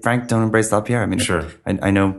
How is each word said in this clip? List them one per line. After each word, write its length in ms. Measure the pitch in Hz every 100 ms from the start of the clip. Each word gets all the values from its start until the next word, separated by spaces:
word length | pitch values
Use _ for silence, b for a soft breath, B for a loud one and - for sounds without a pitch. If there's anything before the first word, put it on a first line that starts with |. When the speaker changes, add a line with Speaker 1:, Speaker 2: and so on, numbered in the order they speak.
Speaker 1:
Frank 260 | 117 120 123
don't 140 | 113
embrace 280 | 110 110 107
Lapierre. 300 | 104 107 120
I 40 | 98
mean, 120 | 95
Speaker 2:
Sure. 280 | - 87 80 - -
Speaker 1:
I, 120 | 95
I 80 | 98
know 220 | 98 98